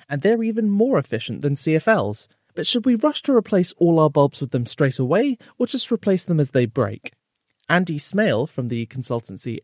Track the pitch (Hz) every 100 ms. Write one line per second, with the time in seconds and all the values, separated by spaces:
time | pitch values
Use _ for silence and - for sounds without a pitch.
0 | _ 147 190 226 226 220 214 202 247 208
1 | 135 113 - 117 143 139 - 156 220 208
2 | 104 104 - _ _ - 156 240 233 233
3 | 302 294 - 254 - 196 180 - 175 165
4 | 156 147 143 - 131 131 120 - 139 131
5 | 127 180 285 247 - _ 240 262 - 233
6 | - 185 - 160 139 131 120 131 104 104
7 | - _ _ _ _ _ - 170 175 147
8 | - 196 214 110 147 - 123 120 117 135
9 | 123 117 - 95 123 113